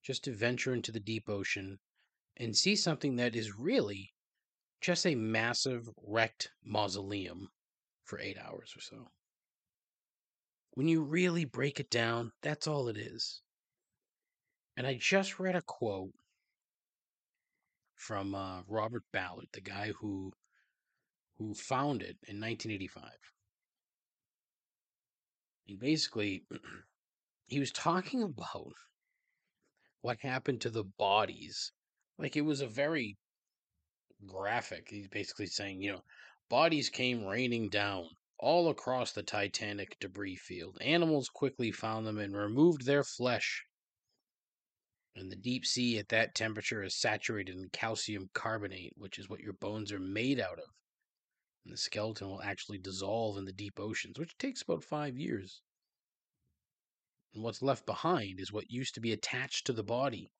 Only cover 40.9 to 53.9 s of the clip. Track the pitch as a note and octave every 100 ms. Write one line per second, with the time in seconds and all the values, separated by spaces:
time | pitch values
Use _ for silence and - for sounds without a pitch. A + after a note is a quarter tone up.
40.9 | E3 E3 D3+ B2+ - C3+ - A#2 - A2
41.9 | A2 A2 G#2+ G2+ G2+ G#2 B2 E3+ D#3 B2+
42.9 | C#3+ C3+ - B2 A2+ - - - _ _
43.9 | _ _ _ _ _ _ _ _ _ _
44.9 | _ _ - F#2+ G2 A2+ B2+ - B2 B2
45.9 | A2+ G2 A2+ A2 - A2+ A2 - A2+ F#2+
46.9 | - A#2 G#2+ - A2 F#2 F#2 F#2 - A2+
47.9 | A2 - G#2 F#2+ - A2+ A2 G2+ F#2+ E2+
48.9 | - G2 - G2 - - G2 G2 G#2+ G2
49.9 | G2+ F#2 G#2 B2+ C3+ F#2+ E2 - _ _
50.9 | _ _ _ _ _ _ _ - - -
51.9 | A2 A2 G#2+ G2 F#2+ G2+ G2 - G#2 F#2+
52.9 | F#2+ G2 A2 A2+ G2+ F#2+ F#2+ G2+ - G#2+